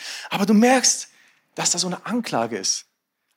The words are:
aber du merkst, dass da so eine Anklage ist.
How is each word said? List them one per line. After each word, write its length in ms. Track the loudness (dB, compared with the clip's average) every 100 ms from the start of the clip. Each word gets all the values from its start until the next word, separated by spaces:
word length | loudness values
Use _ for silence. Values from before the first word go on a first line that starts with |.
| -12 -14 -8
aber 160 | -2 2
du 80 |
merkst, 560 | 6 6 6 2 0 -6 _ _ _ _ -6
dass 160 | -4
da 60 | -2
so 100 | -4
eine 180 | -6 -6
Anklage 520 | -6 -4 -2 -2 -4
ist. 280 | -4 -6 -8 _ _ _ _